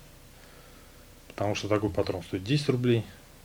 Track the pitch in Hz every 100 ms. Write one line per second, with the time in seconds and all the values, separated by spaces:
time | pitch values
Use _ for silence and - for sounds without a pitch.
0 | - - - - - - - - - -
1 | - - - - 101 101 101 107 104 92
2 | 98 95 - 98 101 147 147 123 123 117
3 | - - - -